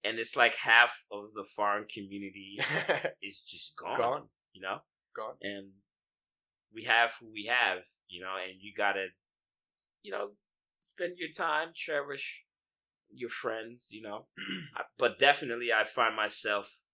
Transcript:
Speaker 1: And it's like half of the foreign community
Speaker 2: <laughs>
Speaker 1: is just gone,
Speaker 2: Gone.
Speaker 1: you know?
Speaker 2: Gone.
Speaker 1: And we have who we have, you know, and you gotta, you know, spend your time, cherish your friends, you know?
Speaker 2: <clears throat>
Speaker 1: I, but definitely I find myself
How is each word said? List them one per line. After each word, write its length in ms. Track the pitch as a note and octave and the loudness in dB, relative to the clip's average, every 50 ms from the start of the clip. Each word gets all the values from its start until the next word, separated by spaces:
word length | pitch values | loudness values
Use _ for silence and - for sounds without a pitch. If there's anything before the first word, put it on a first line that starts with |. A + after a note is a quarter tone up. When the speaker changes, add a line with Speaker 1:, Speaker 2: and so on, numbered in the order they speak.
Speaker 1:
And 160 | - G#2 G2 G2+ | -2 -2 -2 -2
it's 180 | A2+ - - | -4 -2 4
like 180 | C3 A#2+ A#2 - | 6 6 6 6
half 500 | - - B2 A2+ A#2 A#2+ A#2+ - - - _ | 2 6 8 10 10 10 8 6 -8 -12 _
of 220 | G#2 G2+ G#2 G#2+ | -12 -12 -12 -10
the 120 | G#2+ G#2+ G2 | -10 -10 -10
foreign 420 | - - - G#2 G#2 G2+ G#2 G#2 | -8 -2 2 2 4 4 2 -2
community 720 | - - A2 G2+ F#2+ G2 G2+ G2+ G2 F#2+ G2+ F#2+ F#2+ G2+ G#2 | -6 -12 -12 -12 -10 -10 -10 -10 -10 -12 -14 -16 -12 -6 -4
Speaker 2:
<laughs> 640 | G#2 - D3+ D#3 - - D#3 - - - - _ | -4 -2 -2 -2 0 0 -2 -2 -2 -6 -8 _
Speaker 1:
is 200 | - G2 - - | -14 -14 -14 -14
just 320 | - - - - - - _ | -16 -14 -12 -12 -12 -14 _
gone, 200 | - - F#2+ B2 | -10 -8 -4 -2
Speaker 2:
Gone. 340 | B2 A#2 A#2+ C3+ D3 - _ _ _ _ _ | 0 0 0 -2 -4 -8 _ _ _ _ _
Speaker 1:
you 80 | _ - | _ -10
know? 220 | F#2+ F#2+ G2+ - _ _ _ _ _ _ _ | -8 -8 -8 -8 _ _ _ _ _ _ _
Speaker 2:
Gone. 240 | A2+ A2 A#2 C#3+ _ | -10 -10 -10 -10 _
Speaker 1:
And 400 | - G2+ G2+ G2+ G2 G2 F#2+ G2 _ _ _ _ _ _ _ _ _ _ _ _ _ _ _ _ _ _ | -8 -8 -8 -8 -12 -16 -20 _ _ _ _ _ _ _ _ _ _ _ _ _ _ _ _ _ _ _
we 120 | G#2+ A2+ A#2 | -16 -10 0
have 300 | A2+ A2+ A#2 A#2+ A#2 - - | 4 6 6 6 4 2 -8
who 80 | A#2 A2 | -16 -12
we 140 | A2 G#2+ G2+ | -10 -8 -2
have, 380 | A2 B2 B2 A#2 G2 F#2 F#2 F2+ _ _ _ _ _ | 2 4 4 4 4 2 0 -6 _ _ _ _ _
you 120 | F2+ F2 | -14 -10
know, 160 | F#2 F#2+ F#2+ | -8 -6 -6
and 240 | F#2+ F#2 F#2 F#2+ F#2+ | -6 -6 -8 -12 -14
you 140 | F#2+ G#2 G2+ | -18 -12 -4
gotta, 340 | - G#2 G2+ F#2+ G2 F#2+ F#2 _ _ _ _ _ _ _ _ _ _ _ _ _ _ _ _ _ _ | 0 0 2 2 0 -4 -6 _ _ _ _ _ _ _ _ _ _ _ _ _ _ _ _ _ _
you 80 | - G#3 | -12 -10
know, 260 | F#3+ G3+ G3+ G3+ G#3 _ _ _ _ _ _ _ _ _ | -6 -6 -6 -8 -10 _ _ _ _ _ _ _ _ _
spend 360 | - - - - F3+ F3 F3+ F3+ | -20 -18 -6 -6 -6 -6 -4 -8
your 120 | E3+ D#3 | -10 -10
time, 420 | D#3 - F3 D#3+ D3+ D3+ E3 E3 | -4 -2 -2 0 0 0 -2 -4
cherish 720 | E3 - - - D3+ C#3+ C#3+ C#3+ C#3 C3+ - - - - _ _ _ _ _ _ _ _ _ _ _ _ _ _ | -8 -10 -6 -2 -2 -2 -2 -4 -8 -8 -8 -10 -12 -14 _ _ _ _ _ _ _ _ _ _ _ _ _ _
your 220 | G#2 B2 B2 A2+ | -10 -8 -8 -6
friends, 600 | - - - A#2+ A2 A2 A2 A#2 A#2+ A#2+ - - | -6 -4 -4 -4 -4 -4 -6 -10 -12 -14 -14 -12
you 100 | G#2 A2 | -12 -12
know? 240 | A2 G#2 G#2 A2 - _ _ | -10 -8 -8 -8 -10 _ _
Speaker 2:
<clears throat> 400 | - - F#3+ - - D#3+ C3+ - | -12 -8 -8 -8 -8 -10 -8 -8
Speaker 1:
I, 80 | - - - _ - | -8 -8 -8 _ 0
but 200 | C3 A#2 - - | 0 0 4 6
definitely 540 | C#3 C#3+ C#3+ - D3+ B2 A#2 A#2+ A#2+ A#2 | 6 6 6 4 0 -6 -4 -4 0 2
I 120 | A2+ A2 G#2+ | 2 2 2
find 300 | - - C3 A#2 A2 G#2+ | 2 2 2 2 2 2
myself 680 | G#2+ G#2+ G2+ - - - G#2+ G#2 G2+ G2 - - - _ _ | 0 -2 0 -2 -2 0 0 0 0 0 -4 -18 -20 _ _